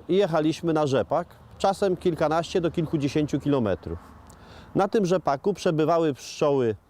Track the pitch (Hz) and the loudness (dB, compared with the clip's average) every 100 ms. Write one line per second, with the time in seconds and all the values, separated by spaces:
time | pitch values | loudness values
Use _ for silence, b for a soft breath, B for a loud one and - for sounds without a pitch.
0 | - 185 196 165 156 151 170 156 151 127 | -2 0 2 2 0 0 -2 0 2 0
1 | 95 160 175 - - - 196 190 202 175 | 0 -2 -4 -12 -20 -2 0 2 0 0
2 | 185 156 156 160 160 190 165 175 156 160 | -2 0 0 0 -2 -2 -2 -2 -2 -2
3 | 139 156 151 147 143 139 107 90 - 85 | -2 -2 -2 -2 0 0 0 -2 -6 -12
4 | - - - B B B B - 196 233 | -14 -20 -20 B B B B -2 0 2
5 | 180 185 - 139 202 185 190 156 156 170 | 2 0 0 -2 -2 -2 0 0 2 2
6 | 165 127 - - 151 139 120 104 | 2 -2 -10 -2 2 2 0 -2